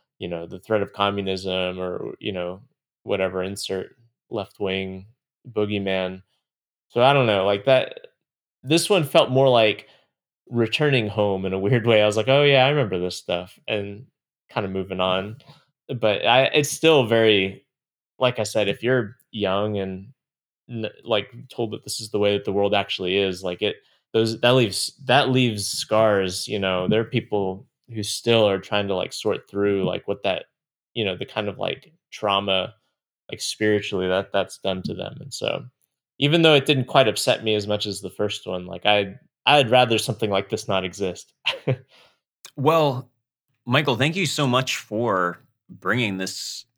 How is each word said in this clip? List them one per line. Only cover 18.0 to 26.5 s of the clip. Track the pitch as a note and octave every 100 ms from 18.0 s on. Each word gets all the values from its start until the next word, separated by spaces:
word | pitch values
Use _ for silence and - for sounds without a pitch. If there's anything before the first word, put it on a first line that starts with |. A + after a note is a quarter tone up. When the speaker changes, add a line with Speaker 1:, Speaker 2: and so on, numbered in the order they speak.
| _ _
Speaker 1:
like | B2+ A#2+
I |
said, | G#2+ A2 G2
if | -
you're | A#2 C3 G#2 - _
young | G#2+ F#2+ G2 G#2+ G2+
and | F#2+ F#2 G#2+ _ _ _ _ _ _
n-, | A#2 A2 -
like, | - G#2+ G2+ A#2 B2
told | - A2
that | A2
this | - -
is | G#2+
the | G#2
way | G#2
that | G2+ G2+
the |
world | G2 G2+
actually | G2+ G2 - F#2 G2
is, | G2 F2+
like, | F#2 F2+
it, | G#2 - _ _ _
those, | A2+ A2+ A2+
that | A#2+
leaves, | B2+ A2 - - - C3
that | C#3 C3
leaves | C3 B2 G#2+ G2
scars, | - - G#2+ A2 G2+ F#2+ F#2
you | -